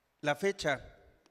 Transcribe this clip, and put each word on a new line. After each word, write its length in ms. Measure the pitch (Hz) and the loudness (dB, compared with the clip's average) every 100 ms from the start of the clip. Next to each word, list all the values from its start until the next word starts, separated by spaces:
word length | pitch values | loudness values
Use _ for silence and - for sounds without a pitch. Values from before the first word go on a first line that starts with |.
| _ _ | _ _
La 160 | 147 143 | -2 0
fecha 600 | 196 196 165 131 - - - - _ | 0 0 0 -2 -4 -20 -20 -20 _